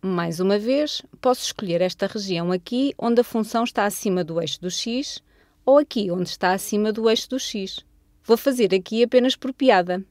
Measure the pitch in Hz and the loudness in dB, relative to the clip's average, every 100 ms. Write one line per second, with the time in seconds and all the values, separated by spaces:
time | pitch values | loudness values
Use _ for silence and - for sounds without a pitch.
0 | 190 180 170 165 190 208 220 269 302 - | -2 -2 -2 -2 0 0 0 0 0 -6
1 | - - 254 254 - - 202 170 180 175 | -12 -4 0 0 -2 -8 -4 0 0 -2
2 | 196 220 196 175 170 180 175 240 277 - | -6 -6 -4 -4 -2 -2 -2 -2 -2 -2
3 | 233 233 240 233 220 233 240 - 202 202 | 0 2 2 0 -2 -2 -2 -2 -2 -2
4 | 214 185 160 165 160 - 180 180 - 240 | -2 -2 -2 -4 -6 -6 -8 -8 -6 -6
5 | 285 - _ _ _ _ - 277 294 - | -6 -10 _ _ _ _ 4 4 4 -2
6 | 202 175 180 - 180 185 - 208 214 214 | -2 -2 -4 0 0 0 0 0 0 2
7 | 226 226 - 262 - 220 190 - - _ | 2 2 -2 -6 -6 -8 -8 -12 -16 _
8 | _ _ - 226 - 254 208 190 185 220 | _ _ 0 2 2 2 2 2 0 0
9 | 233 254 247 262 262 269 262 202 175 180 | 4 4 4 0 -6 0 4 4 4 -2
10 | 190 | -6